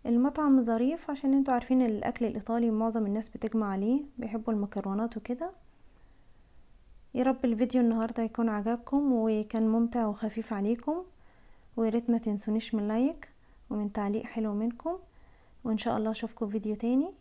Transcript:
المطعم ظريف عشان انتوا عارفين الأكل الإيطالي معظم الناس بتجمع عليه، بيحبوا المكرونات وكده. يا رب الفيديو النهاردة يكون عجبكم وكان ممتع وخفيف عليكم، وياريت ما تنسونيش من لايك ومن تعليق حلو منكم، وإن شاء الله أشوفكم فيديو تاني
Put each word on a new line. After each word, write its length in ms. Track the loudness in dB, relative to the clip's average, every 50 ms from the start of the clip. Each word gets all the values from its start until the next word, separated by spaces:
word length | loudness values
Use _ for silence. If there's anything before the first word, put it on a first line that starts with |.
| 2
المطعم 560 | 2 4 4 4 2 2 2 4 6 6 6
ظريف 480 | 6 2 0 2 2 0 -2 -2 -6 -8
عشان 240 | -8 -2 2 2 4
انتوا 200 | 4 4 2 0
عارفين 280 | 0 2 2 2 4
الأكل 440 | 4 2 0 0 -2 -4 -2 0 -2
الإيطالي 440 | -2 -2 -4 -4 -2 0 0 2 2
معظم 360 | 2 2 0 0 0 0 -2
الناس 220 | 0 -2 -2 -4 -6
بتجمع 420 | -8 -6 -6 -2 0 0 0 0
عليه، 320 | -2 0 2 2 2 0 0 -4 -10 -10
بيحبوا 340 | -8 -6 -6 -4 -2 -2
المكرونات 640 | -2 -2 -2 -2 -4 -6 -4 -2 -2 -2 -2 -2 -4
وكده. 340 | -8 -6 -6 -6 -6 -6 -10 -10 -14 -20 -20 _ _ -20 -20 -20 -20 -20 -20 -20 -20 -20 -20 -20 -20 -20 -20 -20 -20 -20 -20 -20 -20 -20 -20 -20 -20 -20 -6 -2
يا 80 | 0
رب 220 | 2 2 2 2 0
الفيديو 360 | 0 2 2 0 2 4 4
النهاردة 420 | 4 4 4 2 0 -2 -2 -2
يكون 260 | -4 -2 0 0 0 0
عجبكم 640 | 0 0 0 -2 -2 -2 -2 0 0 2 4 4
وكان 560 | 4 4 4 2 2 0 -2 -2 0 2 2 4
ممتع 380 | 4 2 2 2 2 0 0
وخفيف 460 | 0 -2 -2 -4 -4 -4 -6 -6 -4
عليكم، 500 | -4 -2 0 0 0 0 -2 -2 -2 -2 -4 -10 -18 -20 -20 -20 _ -20 -20 -20 -20 -20 -20 -10 -2
وياريت 340 | 0 0 2 0 0 2 2
ما 80 | 0 0
تنسونيش 560 | 0 -2 -4 -2 -2 -2 -2 -2 -2 -2 -2
من 140 | -2 -2 0
لايك 400 | 0 2 2 0 0 -4 -14 -20 -20 -20 -20 -20 -20 -20 -10 -6
ومن 220 | -4 -4 -4 -4
تعليق 320 | -4 -4 -2 -2 -2 -4 -4
حلو 300 | -6 -4 -4 -2 -2 -2
منكم، 440 | -2 -2 -2 -4 -4 -4 -4 -6 -6 -8 -18 _ -20 -20 -20 -20 -20 -20 -20 -20 -8 -2
وإن 140 | -2 -2 0
شاء 180 | 0 -2 -2
الله 140 | 0 -2 -2
أشوفكم 380 | -4 -4 -8 -10 -6 -6 -6 -4
فيديو 260 | -4 -4 -2 -4 -4
تاني 380 | -2 0 2 2 2 2 0 -6 -14